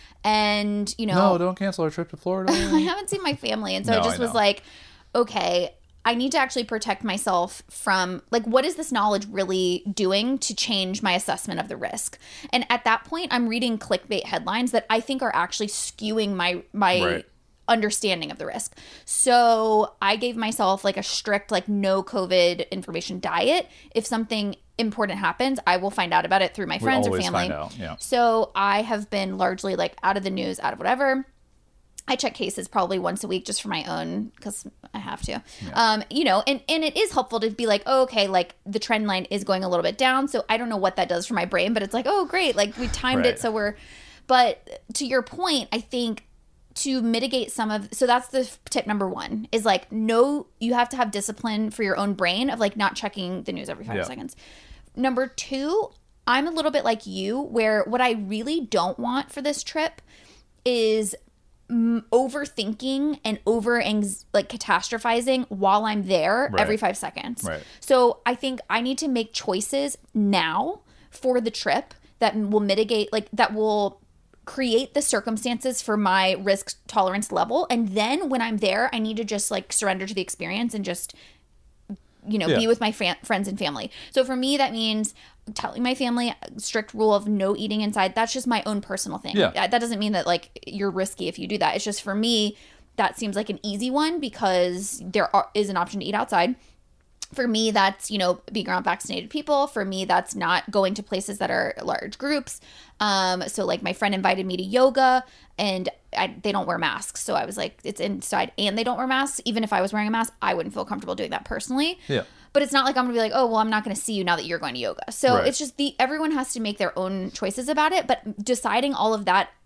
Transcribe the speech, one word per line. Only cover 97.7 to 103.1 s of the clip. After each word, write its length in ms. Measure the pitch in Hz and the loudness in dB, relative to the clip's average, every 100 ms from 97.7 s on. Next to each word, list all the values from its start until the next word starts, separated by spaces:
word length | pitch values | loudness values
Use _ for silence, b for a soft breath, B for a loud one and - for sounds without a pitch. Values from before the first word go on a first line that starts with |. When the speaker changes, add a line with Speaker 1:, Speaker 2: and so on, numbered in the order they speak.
Speaker 1:
that's, 400 | 208 196 202 - | 4 2 2 -4
you 80 | 202 | 0
know, 220 | 180 - - | 0 0 -2
being 180 | 208 185 | -6 -2
around 140 | 185 | -2
vaccinated 480 | 175 180 - - 220 | 0 -2 -4 -8 -6
people. 380 | 302 294 285 285 | -6 0 2 2
For 160 | 233 | -2
me, 200 | 196 190 | -4 -2
that's 300 | 190 180 - | 2 2 0
not 340 | 196 170 180 - | -2 0 0 0
going 260 | 202 190 | 2 2
to 80 | 208 | 0
places 360 | 202 185 190 196 | -4 -6 -4 -4
that 100 | 185 | -2
are 260 | 190 180 - | 0 -2 -4
large 380 | - - 202 - | -4 -4 -4 -6
groups. 420 | 277 302 - - B B B B | -2 -2 -4 -12 B B B B
Um, 460 | 208 | 0